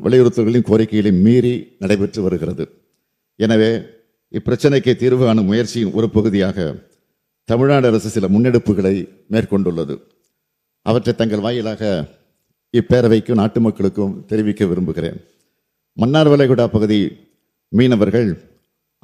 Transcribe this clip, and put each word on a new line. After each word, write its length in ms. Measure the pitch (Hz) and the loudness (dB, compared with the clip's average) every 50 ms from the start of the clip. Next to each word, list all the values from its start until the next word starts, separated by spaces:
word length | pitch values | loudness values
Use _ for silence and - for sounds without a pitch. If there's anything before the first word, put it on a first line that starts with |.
வலியுறுத்தல்களின் 640 | - 104 127 127 123 120 - 120 110 110 120 123 - - | -2 2 4 4 4 4 2 0 0 0 2 0 2 2
கோரிக்கைகளை 420 | 107 110 110 - 107 107 101 107 | 2 2 2 0 0 0 2 2
மீறி 420 | 92 90 95 113 120 123 120 123 123 101 - - _ - | 2 4 4 4 4 4 2 0 -2 -4 -8 -14 _ -6
நடைபெற்று 440 | 98 92 104 95 101 196 - 113 | -2 -2 0 0 -2 -4 -4 -4
வருகிறது. 420 | 92 92 90 78 80 82 - - 78 - _ _ _ _ _ _ _ _ _ _ _ _ _ | -4 -4 -4 -4 -6 -6 -8 -8 -10 -12 _ _ _ _ _ _ _ _ _ _ _ _ _
எனவே 340 | - 110 110 113 110 110 113 113 101 82 - - _ _ _ _ _ _ _ - | -4 0 2 2 2 2 2 0 -4 -6 -12 -20 _ _ _ _ _ _ _ -12
இப்பிரச்சனைக்கு 640 | - - - 123 - - 143 139 131 - 127 117 | -8 -6 -4 -4 0 0 2 2 2 0 0 0
தீர்வு 280 | - 120 127 127 127 131 | 0 0 0 2 2 2
காணும் 200 | 117 110 110 98 | 2 2 2 0
முயற்சியின் 480 | 92 104 117 120 - - 120 110 92 | 0 0 -2 -2 -4 -4 -4 -4 -4
ஒரு 180 | 80 107 113 104 | -2 -2 -2 0
பகுதியாக 640 | - 107 101 113 98 101 92 98 92 101 85 73 67 - - _ _ _ _ _ _ _ _ _ _ _ _ - | 0 0 0 0 0 0 -2 -2 -4 -6 -6 -8 -8 -12 -16 _ _ _ _ _ _ _ _ _ _ _ _ -4
தமிழ்நாடு 380 | 113 120 131 139 147 139 127 | 0 0 2 2 2 2 2
அரசு 220 | 120 110 107 101 107 | 2 2 0 -2 -4
சில 200 | - 110 95 92 | -4 -2 -2 0
முன்னெடுப்புகளை 800 | 98 107 123 127 120 117 - 107 101 98 95 95 98 95 80 - _ _ _ - | 2 2 2 2 0 0 0 0 -2 0 0 -2 -2 -2 -6 -10 _ _ _ -6
மேற்கொண்டுள்ளது. 640 | 104 113 107 - 101 98 95 90 82 82 78 71 69 - _ _ _ _ _ _ _ _ _ _ _ _ _ _ _ _ - | -4 -4 -2 -2 -2 -2 -2 -2 -4 -6 -6 -8 -10 -12 _ _ _ _ _ _ _ _ _ _ _ _ _ _ _ _ -4
அவற்றை 280 | - 113 123 - 120 117 | -2 -2 0 0 -2 -2
தங்கள் 260 | - 117 110 107 107 | -2 -2 -4 -4 -4
வாயிலாக 420 | 98 113 120 120 107 110 107 104 110 104 95 80 73 - _ _ _ _ _ _ _ _ _ _ _ _ - | -4 -4 -6 -6 -6 -8 -8 -6 -4 -4 -4 -4 -6 -8 _ _ _ _ _ _ _ _ _ _ _ _ -2
இப்பேரவைக்கும் 640 | 120 - - 123 123 120 113 113 110 - - 120 107 | -2 0 2 2 2 4 4 2 2 2 0 0 0
நாட்டு 200 | 101 110 - 120 | 0 0 0 0
மக்களுக்கும் 640 | 117 110 - - 98 95 - 104 101 98 92 95 - | 0 0 0 -2 -2 -2 -2 -2 -6 -6 -6 -10 -10
தெரிவிக்க 400 | - 107 107 107 104 98 - 104 | -6 -4 -4 -2 -2 -2 -2 -2
விரும்புகிறேன். 520 | 87 87 90 90 82 78 85 78 - - - - _ _ _ _ _ _ _ _ _ _ _ _ _ - | -2 -2 -2 -4 -4 -4 -6 -8 -8 -8 -12 -18 _ _ _ _ _ _ _ _ _ _ _ _ _ -6
மன்னார் 320 | - 110 127 147 156 151 147 | -4 -2 0 2 4 4 4
வளைகுடா 380 | 143 143 139 127 131 117 120 | 4 4 4 4 2 2 0
பகுதி 340 | 113 - 110 107 104 107 104 95 - - - _ _ _ _ _ _ _ _ _ - | 0 2 2 2 4 2 0 0 -2 -6 -10 _ _ _ _ _ _ _ _ _ -4
மீனவர்கள் 600 | - 107 127 127 123 101 104 95 92 120 117 98 80 - - _ _ _ _ _ _ _ _ _ _ _ | 0 2 2 4 4 2 2 0 0 0 0 -2 -4 -6 -10 _ _ _ _ _ _ _ _ _ _ _